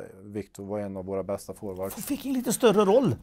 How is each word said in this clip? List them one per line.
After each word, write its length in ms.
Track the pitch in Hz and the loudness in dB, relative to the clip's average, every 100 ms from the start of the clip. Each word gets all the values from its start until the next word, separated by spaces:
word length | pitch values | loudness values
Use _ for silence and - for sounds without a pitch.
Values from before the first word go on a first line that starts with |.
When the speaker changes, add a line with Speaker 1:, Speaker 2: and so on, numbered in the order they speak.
| 98 95 | -12 -16
Speaker 1:
Victor 420 | 101 104 98 - | -10 -10 -10 -10
var 140 | 98 104 | -8 -6
en 180 | 101 95 | -6 -8
av 80 | |
våra 180 | 92 95 | -6 -4
bästa 320 | 92 101 - | -4 -6 -8
forwards. 400 | 92 104 92 95 | -12 -10 -6 -6
Speaker 2:
Han 80 | - | -6
fick 240 | - 285 262 | -6 -6 -2
en 60 | |
lite 200 | 262 240 | -2 -2
större 320 | 208 233 202 | 4 6 6
roll. 300 | 196 226 240 113 | 6 6 4 0